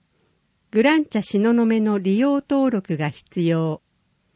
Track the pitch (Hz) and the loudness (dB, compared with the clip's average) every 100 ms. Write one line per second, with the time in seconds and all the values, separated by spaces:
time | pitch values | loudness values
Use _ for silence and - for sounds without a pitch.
0 | _ _ _ _ _ _ _ 208 262 311 | _ _ _ _ _ _ _ 0 2 2
1 | 294 220 - 202 220 233 226 226 214 202 | 0 -4 -2 0 2 2 2 0 0 0
2 | 185 196 277 277 - 277 269 233 190 160 | 0 0 0 0 -2 0 0 -2 -4 -4
3 | 151 - - - 165 165 160 156 _ _ | -4 -8 -10 -4 -2 0 -2 -6 _ _
4 | _ _ _ | _ _ _